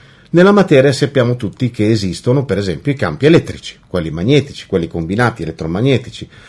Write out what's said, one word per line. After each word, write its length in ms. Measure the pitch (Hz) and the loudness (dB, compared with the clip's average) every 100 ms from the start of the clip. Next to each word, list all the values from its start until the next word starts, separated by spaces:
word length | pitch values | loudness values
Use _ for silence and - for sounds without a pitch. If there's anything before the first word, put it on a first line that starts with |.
| - _ - | -20 _ -2
Nella 200 | 165 196 | 4 6
materia 400 | 208 190 135 139 | 6 4 4 4
sappiamo 460 | 127 143 135 120 123 | 2 -2 0 0 -2
tutti 340 | 98 - 127 | -6 -4 -4
che 180 | 123 107 | -2 0
esistono, 560 | 113 95 82 127 139 123 | 0 -2 -4 -2 0 0
per 140 | 95 | -2
esempio, 320 | 98 76 143 | -2 -4 -4
i 40 | 135 | -4
campi 300 | 92 76 147 | -4 0 4
elettrici, 540 | 165 - 76 - - _ | 4 2 -10 -14 -20 _
quelli 240 | 90 80 | -6 -4
magnetici, 560 | 78 107 143 - - - | -4 0 2 0 -10 -4
quelli 200 | 92 82 | -4 -4
combinati 540 | 87 80 104 120 - | -6 -4 -2 -2 -2
elettromagnetici. 880 | 80 - 80 90 135 117 - - 85 - | -8 -8 -6 -2 0 0 -4 -16 -18 -20